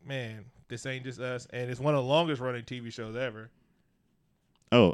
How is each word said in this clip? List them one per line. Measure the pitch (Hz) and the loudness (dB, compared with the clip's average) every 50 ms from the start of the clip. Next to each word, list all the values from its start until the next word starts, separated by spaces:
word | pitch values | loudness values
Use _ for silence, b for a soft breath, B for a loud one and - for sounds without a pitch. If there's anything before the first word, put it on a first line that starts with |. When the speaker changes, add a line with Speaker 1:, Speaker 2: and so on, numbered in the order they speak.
Speaker 1:
man, | - 135 135 131 120 110 110 107 107 123 - - - - | -12 -8 -8 -6 -6 -8 -10 -12 -16 -20 -20 -20 -14 -12
this | 120 117 - | -12 -8 -8
ain't | 135 131 127 127 | -8 -8 -6 -8
just | 135 120 117 | -10 -8 -8
us. | 127 127 127 120 - - | -6 -6 -6 -8 -8 -8
And | - 123 123 123 | -8 -6 -6 -4
it's | 127 120 | -4 -2
one | 135 151 151 | 0 2 2
of | 139 | 2
the | 123 131 | 2 4
longest | 143 160 170 160 147 120 | 4 4 4 2 0 -2
running | 127 127 123 120 117 | -2 -4 -4 -6 -8
T | - 127 123 | -10 -10 -10
V | 117 117 | -10 -10
shows | - - 113 110 110 | -10 -10 -10 -8 -6
ever. | 123 131 123 107 110 110 120 _ _ _ _ _ _ _ _ _ _ _ _ _ _ _ _ _ _ _ _ _ _ _ - | -6 -6 -6 -6 -10 -14 -18 _ _ _ _ _ _ _ _ _ _ _ _ _ _ _ _ _ _ _ _ _ _ _ 4
Speaker 2:
Oh, | 120 120 107 87 | 6 8 8 8